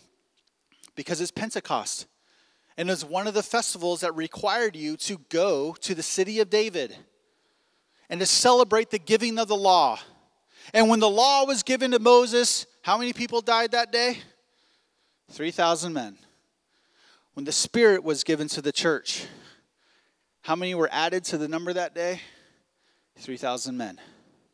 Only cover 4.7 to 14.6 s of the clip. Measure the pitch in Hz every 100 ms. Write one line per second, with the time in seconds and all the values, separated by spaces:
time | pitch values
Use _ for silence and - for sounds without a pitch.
4.7 | 160 151 156 - 185 - 165 196 143 151
5.7 | 165 - 165 - - 190 220 202 208 220
6.7 | 175 123 - - _ _ _ _ _ _
7.7 | _ _ _ _ 175 185 - 247 247 220
8.7 | 220 226 208 147 220 233 226 214 208 196
9.7 | 175 139 107 - _ _ _ _ _ -
10.7 | 220 220 226 214 202 262 277 269 254 -
11.7 | 254 254 240 226 247 247 240 240 - -
12.7 | _ - 214 247 233 233 233 226 226 233
13.7 | 240 226 233 247 220 - _ _ _